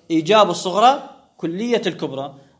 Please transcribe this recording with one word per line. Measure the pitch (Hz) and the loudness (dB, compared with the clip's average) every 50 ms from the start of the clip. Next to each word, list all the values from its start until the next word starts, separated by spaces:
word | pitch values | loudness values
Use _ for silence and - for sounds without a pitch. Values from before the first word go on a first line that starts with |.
| _ - | _ -4
إيجاب | 165 160 156 160 208 220 202 175 | -2 -2 2 4 4 4 4 4
الصغرى | 170 175 - 190 175 202 226 247 277 285 - - - - _ _ _ _ | 2 -2 -6 -4 0 4 4 4 4 2 -2 -10 -20 -20 _ _ _ _
كلية | - 165 170 185 226 240 233 208 - 190 | -8 -8 -6 -6 -4 -2 -2 -2 -2 -4
الكبرى. | 185 - 165 139 131 131 135 147 - - - _ _ _ | -6 -6 -8 -8 -8 -8 -10 -10 -12 -18 -20 _ _ _